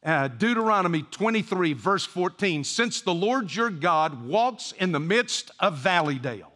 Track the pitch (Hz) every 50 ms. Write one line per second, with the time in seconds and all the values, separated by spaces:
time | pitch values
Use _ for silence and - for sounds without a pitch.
0 | _ 156 160 151 139 135 123 117 - 226 240 226 226 220 214 202 185 175 170 156
1 | 151 - - - 196 220 226 220 196 - 202 185 180 165 147 123 101 185 196 185
2 | - - - 180 180 185 185 - 202 196 165 151 139 - - - 233 240 - -
3 | - - 180 170 180 214 247 269 240 175 135 185 233 233 202 156 139 180 170 156
4 | 156 160 147 123 117 120 151 214 233 254 247 202 - - - - 190 185 170 143
5 | 151 160 196 233 247 - - - - - - _ - 202 165 143 123 190 180 175
6 | 160 151 143 131 123 139 120 101 85 - _